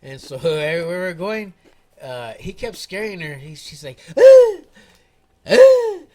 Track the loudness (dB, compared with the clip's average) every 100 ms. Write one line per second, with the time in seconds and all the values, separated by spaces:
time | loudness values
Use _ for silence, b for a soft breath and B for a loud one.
0 | -20 -20 -16 -8 -4 -4 -4 -6 -6 -8
1 | -8 -8 -10 -10 -12 -18 _ _ _ _
2 | -16 -14 -14 -16 -16 -12 -14 -14 -14 -12
3 | -10 -12 -14 -16 -18 -20 -20 -18 -18 -20
4 | -12 6 8 8 4 0 -14 b b b
5 | b _ _ _ -2 6 6 6 0 -8
6 | -14